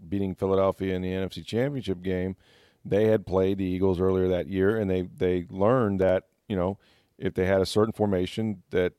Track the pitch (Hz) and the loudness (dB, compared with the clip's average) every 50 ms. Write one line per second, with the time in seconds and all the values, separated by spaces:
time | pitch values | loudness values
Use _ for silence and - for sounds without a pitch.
0 | 101 82 95 101 98 95 90 - 98 95 95 95 95 95 92 - 95 95 95 92 | -10 -6 -4 -4 -2 -4 -4 -4 -2 0 2 2 2 2 0 -2 -4 -4 -4 -4
1 | 92 92 92 95 95 90 - - 80 - - 110 123 143 147 135 98 95 95 87 | -4 -4 -4 -4 -6 -6 -8 -12 -10 -6 -4 -2 -2 -2 -4 -6 -6 -6 -6 -6
2 | 90 95 92 90 90 95 95 - _ _ _ _ _ _ _ _ - - 95 101 | -4 -4 -2 -2 -2 -4 -6 -10 _ _ _ _ _ _ _ _ -6 -2 0 2
3 | 110 110 110 110 92 - 90 95 95 95 101 95 98 92 92 90 95 95 92 85 | 4 4 2 2 0 0 0 2 2 2 2 0 -2 -2 0 2 2 2 2 2
4 | 92 95 95 95 92 92 92 87 78 71 98 92 95 98 113 110 107 95 92 92 | 2 2 2 2 2 2 0 0 -2 -2 0 2 2 2 2 2 0 0 0 -2
5 | 90 90 - - 92 90 92 90 87 - 90 95 98 107 127 131 117 101 98 92 | -2 -4 -4 -2 0 0 0 0 -2 -6 -4 0 2 2 4 2 2 0 2 2
6 | 92 95 92 95 - _ _ _ _ - 107 92 87 92 101 - _ _ _ _ | 2 2 2 2 -2 _ _ _ _ -6 -4 -2 -2 -2 -4 -6 _ _ _ _
7 | _ _ _ - - 95 - - 92 90 98 95 92 - - 107 107 110 - - | _ _ _ -8 -6 -4 -2 0 0 2 2 2 2 2 2 2 2 2 0 -2
8 | 107 104 98 90 92 92 - - 110 110 104 92 - _ - - 90 87 - | -2 0 0 0 -2 -2 -4 -4 -4 -4 -6 -8 -10 _ -2 0 0 0 -2